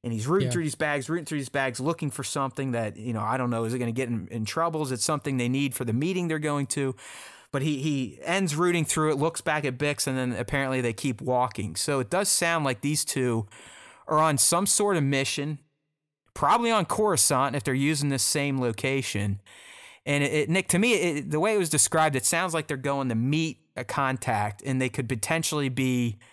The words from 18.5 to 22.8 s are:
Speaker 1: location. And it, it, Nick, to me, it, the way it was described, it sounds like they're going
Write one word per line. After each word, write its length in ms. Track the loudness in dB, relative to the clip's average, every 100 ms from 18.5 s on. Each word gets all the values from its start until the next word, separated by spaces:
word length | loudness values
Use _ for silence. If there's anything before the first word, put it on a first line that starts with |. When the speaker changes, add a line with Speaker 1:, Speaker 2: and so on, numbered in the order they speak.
| 0
Speaker 1:
location. 800 | 0 0 0 0 -2 -2 -2 -2 -8 -20 -20 -20 -20 -12 -2
And 160 | 0
it, 80 | 2
it, 160 | 0 2
Nick, 200 | 0 4
to 100 | 4
me, 160 | 6
it, 360 | 4 2 0 -2
the 100 | 0
way 140 | 2
it 40 | 2
was 100 | 2
described, 460 | 2 4 4 4 4
it 80 |
sounds 300 | 2 0 0
like 140 | -2 -4
they're 80 |
going 320 | -4